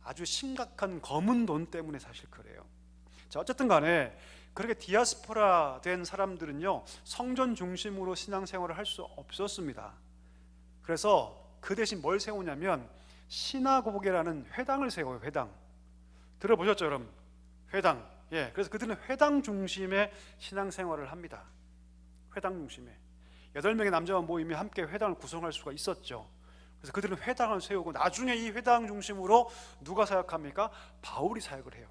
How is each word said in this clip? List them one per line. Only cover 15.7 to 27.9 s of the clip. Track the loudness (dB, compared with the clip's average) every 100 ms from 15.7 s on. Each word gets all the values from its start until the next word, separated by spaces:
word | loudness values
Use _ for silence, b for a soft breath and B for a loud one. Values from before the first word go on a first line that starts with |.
| -20 -20 -20 -20 b b b
들어보셨죠, | 2 4 4 2 2
여러분? | -2 -6 -16 -20 -20 -20 -20 -6
회당. | 2 2 2 -4 -20 -6
예, | -4 -2
그래서 | -2 -4
그들은 | -4 -4 -6 -4
회당 | 2 4 4
중심의 | 2 -4 -4 -4 0 2 0 B B B
신앙생활을 | -8 -4 -4 -4 -4 -4 -6
합니다. | -12 -14 -16 -18 -20 -20 -20 -20 -20 -20 -20 -10 -4
회당 | -4
중심의. | -4 -8 -12 -18 -20 -20 -20 b b b 0
여덟 | 2
명의 | 4 4
남자와 | 4 4 0
모이면 | 2 -2 -2 -2
함께 | -4 -4
회당을 | -4 0 0 0
구성할 | -6 -6 -6
수가 | -6 -8
있었죠. | -6 -4 -4 -6 -12 -12 -20 b b b b
그래서 | -8
그들은 | -4 -2 -4
회당을 | -4 0 2 0
세우고 | 0 -2 -2